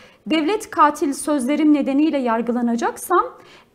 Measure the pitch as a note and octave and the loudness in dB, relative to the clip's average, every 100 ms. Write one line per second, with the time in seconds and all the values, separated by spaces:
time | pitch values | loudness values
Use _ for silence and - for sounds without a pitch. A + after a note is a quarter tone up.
0 | - _ - D#4 D4+ G#4+ - - D4+ D4 | -20 _ -4 -2 0 -2 -2 2 2 2
1 | C#4 C4+ - D4 A#3+ D4 D4+ D4 C4 C4+ | -4 -4 -2 -2 0 2 4 2 2 2
2 | D#4 C#4+ A#3+ A3+ A#3+ A#3+ A#3+ A#3 F4+ B4 | 2 0 0 -2 -2 -2 0 0 -2 -4
3 | - F4+ B4 - - - _ | -2 0 0 -6 -20 -20 _